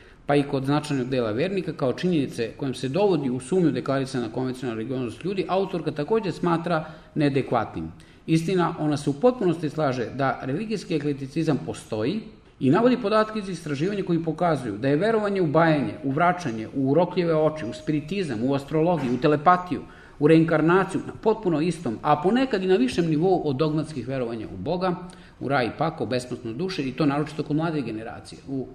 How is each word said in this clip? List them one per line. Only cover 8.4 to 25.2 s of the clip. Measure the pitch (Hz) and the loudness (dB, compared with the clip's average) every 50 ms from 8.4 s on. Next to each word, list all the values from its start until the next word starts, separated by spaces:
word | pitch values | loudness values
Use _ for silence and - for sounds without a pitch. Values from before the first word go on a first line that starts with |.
| 165 180 190 180 170 165 165 - | 2 2 2 2 2 0 0 -2
ona | 156 151 147 | 0 0 0
se | 135 - 147 | 0 0 -2
u | |
potpunosti | 139 - - 247 247 - 196 180 156 165 160 143 | 0 4 4 4 4 4 2 0 0 0 -2 -4
slaže | - 156 156 139 123 127 110 92 107 | -2 0 0 0 0 -2 -4 -4 -4
da | 127 139 131 120 - | -2 0 0 -2 -2
religijski | - 131 135 175 226 214 226 180 - - 170 | -4 -4 -4 -4 -4 -4 -4 -6 -4 -2 -2
eklekticizam | 147 143 147 143 131 135 131 - 165 160 160 139 113 - | -2 -2 -2 -4 -4 -6 -6 -4 -2 0 0 0 0 -2
postoji | 117 101 - - - 113 107 107 131 196 220 - - - - - - _ - | -6 -8 -10 -8 -6 -4 -2 -2 -2 -2 -4 -6 -10 -14 -20 -20 -20 _ 0
i | - 127 | 2 4
navodi | 147 214 233 254 247 - | 6 6 6 4 4 2
podatke | - 196 214 220 214 214 214 220 | 2 2 2 2 2 0 -2 -6
iz | 196 196 | -6 -6
istraživanja | 180 156 - 156 143 131 156 196 208 196 | -8 -8 -6 -4 -4 -2 -2 -2 -2 -2
koji | 180 165 175 165 | -2 0 0 0
pokazuju | 165 165 156 160 180 170 156 131 127 113 98 104 | 0 -2 -2 0 0 0 0 0 -2 -4 -4 -2
da | 127 135 | 0 2
je | 143 | 2
verovanje | 147 190 226 226 220 208 202 196 190 | 2 2 2 2 2 2 0 0 0
u | 180 | 2
bajanje, | 151 139 156 165 165 156 147 127 104 101 - - | 2 4 4 4 4 4 2 0 -2 -4 -4 -4
u | 139 | -2
vraćanje, | 131 156 175 175 175 175 - 135 113 110 110 - - | 0 2 2 2 2 0 -2 -6 -6 -6 -6 -6 -4
u | 139 135 131 | -2 0 2
urokljive | 143 165 180 170 - 190 170 165 160 | 4 4 4 2 2 0 2 2 4
oči, | 156 156 151 156 - 104 | 4 2 2 0 -2 -6
u | 113 | -8
spiritizam, | 123 - - - 151 147 143 - 190 202 185 147 120 104 120 | -8 -6 -4 -2 -2 -2 -2 -2 -4 -4 -2 -2 -2 -2 0
u | 135 139 | 0 0
astrologiju, | 131 - - 156 156 160 175 180 156 135 120 127 | 0 -2 -2 0 2 2 2 2 2 0 0 0
u | 123 | 2
telepatiju, | - 151 151 143 147 180 180 175 180 - 135 - - - - - - - - - | 2 4 2 4 6 6 4 4 2 -2 -6 -6 -6 -10 -16 -20 -20 -16 -2 2
u | 143 151 | 6 8
reinkarnaciju | 160 165 160 160 165 151 147 165 175 190 185 180 - 131 - | 8 8 6 6 4 4 4 4 4 4 4 2 -2 -4 -4
na | - - - | -6 -8 -2
potpuno | - 220 214 214 - 180 165 143 | 0 0 2 2 2 0 2 2
istom, | 160 180 165 - - 127 110 - | 2 0 -2 -2 -4 -6 -6 -2
a | - 151 151 147 | 0 2 2 2
ponekad | 147 185 226 254 269 262 233 190 | 4 2 2 2 2 2 0 0
i | 185 | 2
na | 185 185 | 4 4
višem | 214 262 247 - 185 170 | 4 4 2 2 0 0
nivou | 165 156 147 170 190 185 160 156 151 | 2 2 2 2 2 2 2 2 0
od | 135 | 0
dogmatskih | 127 156 156 151 156 147 - - 123 113 123 | 0 0 0 0 -2 -4 -4 -6 -8 -8 -6
verovanja | 135 131 123 113 117 113 101 - 95 | -4 -4 -4 -4 -6 -8 -8 -10 -10
u | |
Boga, | 92 92 143 175 180 185 180 170 - - - - - | -8 -4 -4 -2 0 0 -2 -2 -2 -6 -12 -16 -20